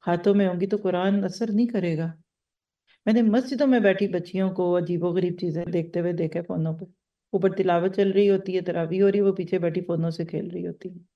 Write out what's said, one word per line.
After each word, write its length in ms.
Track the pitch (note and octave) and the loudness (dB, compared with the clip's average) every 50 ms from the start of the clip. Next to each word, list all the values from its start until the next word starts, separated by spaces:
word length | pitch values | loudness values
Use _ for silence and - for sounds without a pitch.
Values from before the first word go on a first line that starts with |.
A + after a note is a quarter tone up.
हाथों 340 | _ - E3+ F3 F3 G#3 G3+ | _ 0 -2 0 2 2 4
में 120 | G3+ G3+ | 4 4
होंगी, 200 | F#3 F3+ F3 F3+ | 2 0 -2 -2
तो 120 | G3 G#3+ G#3 | -2 -2 -2
कुरान 440 | - F#3 F3+ F3 F3+ G3 G3 G3+ G3 | -2 -2 -2 0 0 2 0 0 0
असर 280 | F#3+ F#3 - A3+ A3+ | -2 -4 -4 -4 -2
नहीं 160 | G3+ G#3 A#3+ | 0 0 0
करेगा। 400 | A#3 A#3 G#3 F3+ F3 E3 D#3 E3 E3 E3 - _ _ _ _ _ _ _ _ _ _ _ _ _ _ _ _ _ | 0 0 -2 -2 -2 -2 -2 -4 -6 -6 -10 _ _ _ _ _ _ _ _ _ _ _ _ _ _ _ _ _
मैंने 160 | - A3 A#3 A#3 | 2 2 4 4
मस्जिदों 440 | A3 G#3 B3 C4 C4 D4 A#3 D4 | 4 4 2 0 0 -2 0 2
में 160 | C#4 B3+ A#3+ G#3 | 4 4 4 4
बैठी 260 | G3+ F#3 F#3+ G#3 G3 | 4 4 4 0 -2
बच्चियों 420 | F#3 F3+ E3+ - - F#3+ F#3+ F#3+ | -2 -4 -4 -4 -2 -2 -2 -2
को 220 | F#3 - F#3 F3 F3 | 0 0 0 2 2
अजीबोगरीब 640 | F3+ F3 D#3+ F3 E3+ E3+ F3+ F3 F#3 F3+ F3+ F3 | 0 0 0 -2 -2 -2 0 0 0 0 -2 -2
चीजें 340 | F3 - F3 D#3 E3 F3 F3 | -4 -4 -4 -4 -4 -6 -2
देखते 300 | E3+ F3 E3 E3 - F3 | -2 -4 -4 -2 -4 -2
हुए 120 | E3+ F3 F3 | -2 -2 -2
देखा 260 | E3 E3+ D#3+ - E3+ | -2 -2 -2 -2 -6
है 60 | E3+ | -6
फोनों 300 | - F3+ E3+ D#3+ D#3+ D#3+ | -4 -4 -2 -2 -2 -4
पे। 120 | E3 G3 - _ _ _ _ _ _ _ _ - | -6 -10 -16 _ _ _ _ _ _ _ _ -2
ऊपर 200 | G3 - - F#3+ | 2 2 2 2
तिलावत 420 | - F#3 F#3 F3 E3+ E3+ F#3+ F#3+ | 2 2 2 2 2 2 0 0
चल 180 | - G3 G3 F#3+ | 2 0 2 4
रही 140 | G3 G3+ | 4 4
होती 260 | G3+ G3 F#3+ G3 F#3+ F#3 | 4 4 2 0 -2 -4
है, 100 | F#3 F3 | -4 -2
तरावी 360 | F3 E3+ F3 E3 D#3+ E3+ F#3+ | -2 -2 -2 -2 -2 0 2
हो 100 | G3 G3 | 4 4
रही 100 | G3 G#3 | 4 4
है, 60 | G3+ | 2
वो 80 | G3 F#3 | 2 0
पीछे 260 | F#3+ F3+ E3+ - F#3 | 0 -4 -2 -2 -2
बैठी 220 | E3+ E3+ D#3+ F3+ | -2 0 -2 -2
फोनों 300 | F3+ - E3+ E3 D#3+ E3+ | -4 -2 -2 -2 -2 -2
से 140 | E3 - - | -4 -4 -8
खेल 260 | E3 - - - - | -6 -6 -8 -8 -6
रही 140 | E3+ F3+ F3 | -8 -8 -8
होती 240 | F3 E3+ - - F#3 | -8 -10 -10 -14 -16
है। 120 | F3 F3 - _ _ | -16 -16 -20 _ _